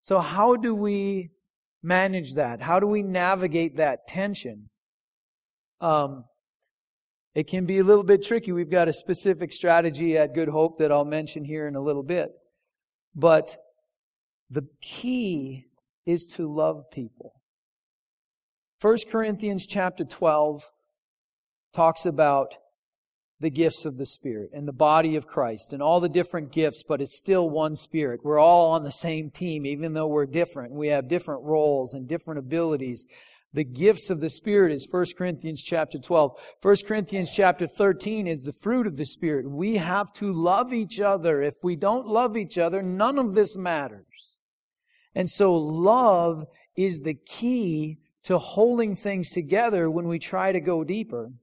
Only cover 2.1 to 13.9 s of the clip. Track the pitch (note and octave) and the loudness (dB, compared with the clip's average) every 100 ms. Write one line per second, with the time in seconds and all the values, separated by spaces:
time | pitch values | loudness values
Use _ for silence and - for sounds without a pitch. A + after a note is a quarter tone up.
2.1 | F#3 C#3 C3+ B2+ A#2 - F3+ G#3 G#3 G3 | -2 -4 -2 -2 -4 0 2 2 0 0
3.1 | F#3 F3+ F#3+ F3+ E3 E3 C3+ D3+ B2 - | 0 0 0 0 0 -2 0 0 0 -8
4.1 | E3+ G3+ G3 B2 G#2+ G#2+ _ _ _ _ | -6 -4 -6 -12 -16 -20 _ _ _ _
5.1 | _ _ _ _ _ _ _ E3+ D3+ C#3+ | _ _ _ _ _ _ _ 0 2 0
6.1 | C3+ B2 _ _ _ _ _ _ _ _ | -6 -18 _ _ _ _ _ _ _ _
7.1 | _ _ D3+ D#3 F#3 F#3 F#3+ F#3+ G#3 F#3 | _ _ -6 -4 -4 0 2 6 6 8
8.1 | G3 G3+ A#3 A3+ F3 E3 F3 E3 D3+ - | 4 4 -2 -2 -4 0 2 2 0 -4
9.1 | F3+ G3 E3 D#3+ - F3 E3+ E3+ C#3+ E3 | -2 0 -2 -4 -2 4 4 4 -2 0
10.1 | D#3 D3 C#3+ D#3 D3+ D#3+ D#3+ D3+ D3 D3 | 2 2 0 -2 2 0 2 2 2 0
11.1 | D#3 D3+ D#3 C#3+ D#3 D3+ C#3 C#3+ C#3+ C3+ | -4 -6 -10 -8 -8 -6 -4 -4 -4 -2
12.1 | F3 D3+ - _ _ _ _ _ _ _ | -4 -4 -10 _ _ _ _ _ _ _
13.1 | D3 E3 D#3 D3+ - _ _ _ | 2 6 6 2 -16 _ _ _